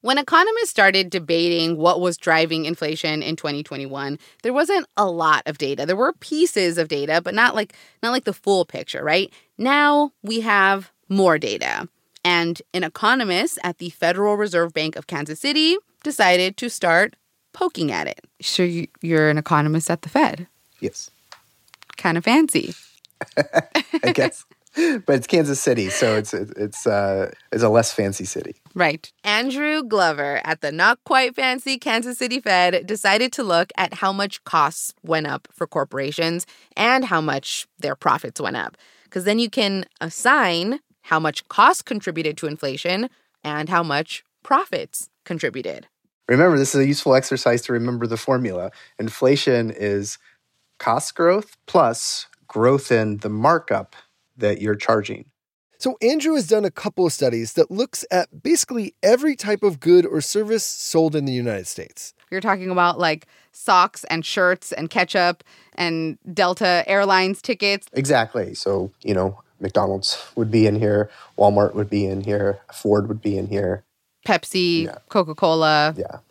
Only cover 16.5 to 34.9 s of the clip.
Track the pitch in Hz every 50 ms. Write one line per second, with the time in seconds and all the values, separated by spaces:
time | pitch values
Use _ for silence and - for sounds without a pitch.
16.5 | 196 - 240 240 - - - 175 165 175 202 - _ _ _ _ _ _ _ _
17.5 | - - 370 370 _ - 165 143 107 82 76 71 - - _ _ _ _ - -
18.5 | - - 180 175 170 170 165 - _ _ - 165 165 156 156 151 151 151 151 -
19.5 | 170 151 147 151 156 165 160 - 170 - - 156 - 269 311 - - 151 175 _
20.5 | _ _ _ _ _ _ - - - - - - _ _ _ _ - - _ _
21.5 | _ _ _ _ - _ - _ - - - 180 165 170 165 220 240 302 320 -
22.5 | - - - - - - - _ _ _ _ - _ _ - - _ - 147 -
23.5 | - - - - _ 311 - - - 311 - 349 349 - 262 - - - - _
24.5 | _ _ _ _ _ 294 339 339 285 226 - - 143 131 120 - - 170 156 143
25.5 | 139 131 - 147 123 113 98 95 - - 131 117 110 107 107 - - 92 101 107
26.5 | - - 104 104 - - - 117 104 101 101 98 98 95 95 - - _ _ _
27.5 | - 110 120 110 107 117 113 - - - 104 98 98 - 92 - - - - -
28.5 | - _ _ - _ 185 175 156 147 160 - - _ _ - 208 208 220 240 277
29.5 | 254 277 294 302 302 311 285 226 214 202 180 165 151 143 143 143 139 113 - 156
30.5 | 160 - - 147 147 165 180 214 247 _ _ - 262 262 262 254 254 - 262 254
31.5 | 254 262 - 269 269 247 - - 220 226 233 247 247 - 254 240 247 262 - 214
32.5 | 190 180 180 175 180 175 - 185 214 208 - 196 196 214 247 254 - - 247 202
33.5 | 175 170 180 - - - 190 165 - - 202 190 190 196 202 196 - - _ -
34.5 | - 160 147 147 165 - - -